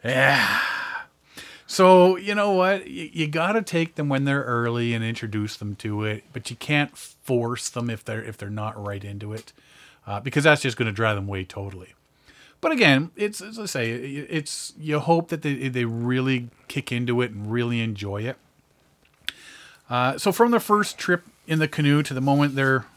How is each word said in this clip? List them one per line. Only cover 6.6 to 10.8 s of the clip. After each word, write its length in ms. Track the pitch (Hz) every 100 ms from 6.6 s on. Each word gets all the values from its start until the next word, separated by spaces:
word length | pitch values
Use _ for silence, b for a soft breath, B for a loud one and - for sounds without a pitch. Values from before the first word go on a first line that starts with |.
| - 147 147 -
force 720 | - - - 123 117 120 -
them 220 | - 120
if 140 | 113
they're, 180 | - 110
if 160 | 110 107
they're 100 | 101
not 320 | 107 107 107
right 220 | 101 101
into 280 | 101 101 104
it, 180 | 110 - _ b b b b -
uh, 120 | 101
because 240 | 135 147
that's 180 | 151 147
just 140 | 135
gonna 140 | 117